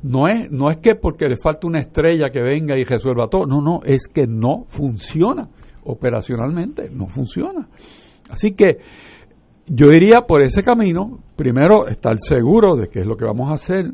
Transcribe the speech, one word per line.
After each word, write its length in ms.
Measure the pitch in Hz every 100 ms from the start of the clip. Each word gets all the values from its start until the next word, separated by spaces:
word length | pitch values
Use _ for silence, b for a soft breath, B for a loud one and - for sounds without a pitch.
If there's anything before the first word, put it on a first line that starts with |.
no 240 | 139 127 151
es, 240 | 226 -
no 180 | 139 143
es 80 | 160
que 180 | 226 214
porque 320 | - - 151
le 80 | 123
falta 300 | 160 156 175
una 120 | 165
estrella 500 | 131 - 156 170 139
que 120 | 127
venga 360 | 120 143 156 135
y 60 |
resuelva 440 | 123 120 117 120 117
todo. 180 | 190 156
No, 160 | 139
no, 180 | 147 170
es 240 | - 135 -
que 200 | - 127
no 380 | 113 117 180 247
funciona. 800 | - 143 110 - 156 185 330 233 b b b
Operacionalmente 1040 | - 123 131 117 - 123 123 170 185 302 -
no 160 | 131 92
funciona. 640 | 90 127 - 339 381 247 b b b b b _
Así 220 | - 208
que 280 | 190 196 - B B B B B _ _ _ -
yo 240 | 120 143
iría 280 | 160 190 226
por 220 | 240 160
ese 200 | 135 151
camino, 560 | 196 233 208 170 202 262 - -
primero 520 | 139 123 156 214 208
estar 280 | 107 117 110
seguro 580 | - 139 120 208 208 151
de 120 | 101
qué 120 | -
es 40 | 95
lo 100 | 117
que 100 | 110
vamos 240 | 110 131
a 20 |
hacer 380 | 147 - 185 180